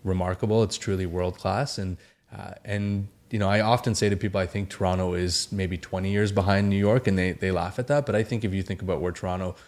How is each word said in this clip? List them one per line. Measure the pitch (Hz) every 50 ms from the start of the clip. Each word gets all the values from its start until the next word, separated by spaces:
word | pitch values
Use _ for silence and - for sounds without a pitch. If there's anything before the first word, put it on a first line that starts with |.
| -
remarkable. | 95 92 92 90 90 92 - - 104 107 113 110
It's | 101 - -
truly | - 104 98 92 92
world-class. | 85 85 90 90 90 90 - - 95 95 113 143 - - -
And, | 98 92 87 - - - _ _ _ _ -
uh, | 101 - - - - -
and, | - 101 101 101 101 101 101 101 101 _ _ _ -
you | - 104
know, | 98 95
I | 101 107
often | 107 110 120 120 - 127 104
say | - 107 101
to | 101
people, | 92 - 101 95 98
"I | 92 90
think | - 101 98 95
Toronto | - - 98 92 92 92 92 90 90
is | 90 90 90 87 - - -
maybe | 101 98 95 87 92 87
twenty | - - - 92 95 98
years | 101 104 107 104
behind | 98 101 92 98 98 98 101 101
New | 98 98
York," | 101 101 113 131 - 107
and | 95 92
they, | 92 92 82
they | - 98 95
laugh | 92 87 85 90 - -
at | 123 -
that. | 143 147 135
But | 117 104
I | 107 110
think | - 123 113 113
if | 98 95
you | 98 92
think | - 98 85
about | 95 92 90 69
where | 82 90
Toronto, | 87 - - 92 90 92 92 92 - - -